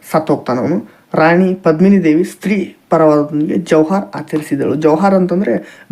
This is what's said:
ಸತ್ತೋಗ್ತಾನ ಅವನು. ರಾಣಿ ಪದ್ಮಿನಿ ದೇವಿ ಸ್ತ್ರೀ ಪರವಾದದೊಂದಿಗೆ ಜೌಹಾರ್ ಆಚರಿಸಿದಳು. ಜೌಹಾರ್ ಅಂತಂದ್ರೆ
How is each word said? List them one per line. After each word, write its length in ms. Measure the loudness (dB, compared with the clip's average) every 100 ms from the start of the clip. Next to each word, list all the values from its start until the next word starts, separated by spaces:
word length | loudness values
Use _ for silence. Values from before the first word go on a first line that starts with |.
| -4
ಸತ್ತೋಗ್ತಾನ 460 | -4 -2 -4 -2 -4
ಅವನು. 320 | -2 -4 -6 -20 _
ರಾಣಿ 400 | 0 2 2 0
ಪದ್ಮಿನಿ 500 | 0 0 2 4 4
ದೇವಿ 200 | 4 0
ಸ್ತ್ರೀ 520 | 0 -4 -4 -4 -4 -10 -2
ಪರವಾದದೊಂದಿಗೆ 680 | 2 4 2 0 -2 -2 -4
ಜೌಹಾರ್ 600 | 0 0 2 -2 -4 -10
ಆಚರಿಸಿದಳು. 580 | -8 -8 -6 -4 -2
ಜೌಹಾರ್ 400 | 0 0 2 2
ಅಂತಂದ್ರೆ 680 | 2 0 -2 -2 -4 -6 -18 -8